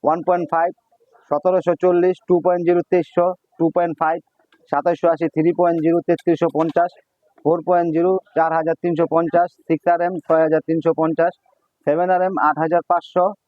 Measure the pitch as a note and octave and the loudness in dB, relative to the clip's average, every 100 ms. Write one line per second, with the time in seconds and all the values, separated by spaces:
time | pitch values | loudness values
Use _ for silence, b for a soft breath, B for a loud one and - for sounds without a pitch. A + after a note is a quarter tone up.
0 | C#3+ E3 E3+ F3+ D#3+ E3 E3+ - _ _ | 0 -2 0 -2 0 -2 -2 -6 _ _
1 | _ _ _ F#3+ F#3 F#3 E3+ E3+ F3+ F3 | _ _ _ -2 0 0 0 0 2 2
2 | F3+ F3+ _ F3+ E3+ F3+ E3+ F3 - F#3 | 0 -2 _ 0 2 0 0 0 0 -2
3 | D#3+ - F3 F3+ _ _ E3 F3+ E3+ D#3 | 0 0 0 -2 _ _ -2 0 -2 -2
4 | D#3+ E3 _ _ _ _ _ C#3+ D#3+ E3 | -4 -4 _ _ _ _ _ -2 0 0
5 | E3+ D#3+ E3 - D#3 F3 F3 E3+ D#3+ E3+ | 0 0 -2 0 0 2 0 0 0 0
6 | - E3+ - D#3+ E3+ D3 D#3+ D#3 F3 - | 0 -2 0 0 0 -2 -2 0 -2 -6
7 | _ _ _ _ D3 E3+ D#3+ F3+ F3 D#3+ | _ _ _ _ -2 -2 0 0 2 0
8 | F3 F#3+ _ - D#3+ D#3+ E3 E3 F3 D#3+ | 0 -2 _ -2 0 0 -2 -4 -4 -2
9 | E3 E3 E3+ E3+ F3 _ _ D#3+ - E3+ | 0 0 2 0 0 _ _ -2 0 0
10 | F3 F#3 - D#3+ D#3+ D#3 - E3 E3 D#3 | -2 -6 -2 0 2 0 0 -2 0 0
11 | D#3+ D#3+ E3 - _ _ _ _ - D#3 | -2 0 -2 -2 _ _ _ _ -2 0
12 | F3+ F#3 F#3 F#3+ C#3+ D3+ D#3+ E3+ - F3 | 0 0 0 0 0 0 -2 -2 0 -4
13 | - F3+ F3+ G3+ | -2 -2 -2 -2